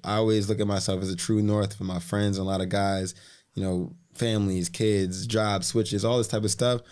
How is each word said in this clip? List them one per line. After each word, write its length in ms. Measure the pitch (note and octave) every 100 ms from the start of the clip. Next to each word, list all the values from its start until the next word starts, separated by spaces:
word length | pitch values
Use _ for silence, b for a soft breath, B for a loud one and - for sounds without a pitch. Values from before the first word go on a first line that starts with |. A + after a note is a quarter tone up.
I 140 | - G#2
always 320 | A2 A2 G2+
look 100 | G2+
at 80 | G2+
myself 340 | G2+ G2 F#2
as 80 | F#2+
a 60 | F2
true 260 | - G#2+
north 320 | G#2 G#2 G2+ -
for 80 | F#2+
my 120 | F2+
friends 400 | - G#2 G#2 G2
and 80 | F#2+
a 20 |
lot 140 | F#2+
of 80 | F#2
guys, 460 | G2+ G2 F#2+ F#2 - B B B -
you 80 |
know, 280 | F#2+ F2+ F2+ - _ -
families, 520 | A#2 G#2+ G2+ F#2 F2
kids, 580 | - A2 G2+ F#2 F#2 A2+
jobs, 400 | A2 G#2+ G2 F2+
switches, 360 | A#2 G#2 G#2 A2
all 120 | B2
this 100 | A2
type 160 | A2
of 80 | G#2
stuff. 300 | - B2 A#2+ -